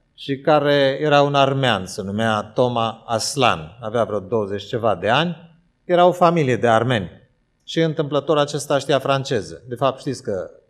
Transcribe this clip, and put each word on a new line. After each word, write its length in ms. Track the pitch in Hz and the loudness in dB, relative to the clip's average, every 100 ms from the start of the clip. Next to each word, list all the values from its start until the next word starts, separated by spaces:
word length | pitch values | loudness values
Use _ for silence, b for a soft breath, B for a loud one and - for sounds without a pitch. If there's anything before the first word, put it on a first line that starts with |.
| _ - | _ -16
și 240 | - 135 | -10 -4
care 580 | 139 151 143 143 135 139 | 2 2 4 2 2 0
era 200 | 151 143 | 2 4
un 140 | 143 143 | 4 4
armean, 500 | 135 135 127 101 92 | 2 2 0 0 -4
se 160 | - | -10
numea 400 | 98 104 113 107 | -6 -2 0 0
Toma 600 | 107 - 123 120 113 110 - | -2 0 0 0 -4 -6 -6
Aslan, 720 | 113 - 143 120 87 78 113 | -4 -4 0 0 0 -6 -12
avea 220 | 110 117 | -6 -2
vreo 160 | 101 104 | -2 -4
douăzeci 480 | 95 113 98 101 - | -4 -4 -4 -6 -6
ceva 280 | 120 110 90 | -4 -2 0
de 140 | 98 | 0
ani, 260 | 131 175 160 - _ _ _ | 0 0 -6 -16 _ _ _
era 220 | - 175 180 | 0 4 4
o 60 | |
familie 440 | 175 175 170 135 113 | 6 4 4 2 2
de 120 | 117 | 4
armeni. 420 | 113 120 117 85 - _ _ _ _ | 4 4 0 -4 -12 _ _ _ _
Și 180 | - 165 | -8 -2
întâmplător 560 | 160 151 143 143 143 151 | -2 -2 -2 -2 0 0
acesta 400 | 143 147 - 139 | 0 -4 -2 -2
știa 220 | 135 135 | 0 -2
franceză. 640 | 139 135 131 123 82 80 123 | 0 -2 0 -4 -6 -14 -12
De 80 | 117 | -2
fapt, 240 | 135 127 | -2 -2
știți 240 | 147 120 | -8 -8
că 260 | - 95 82 - | -6 -6 -6 -14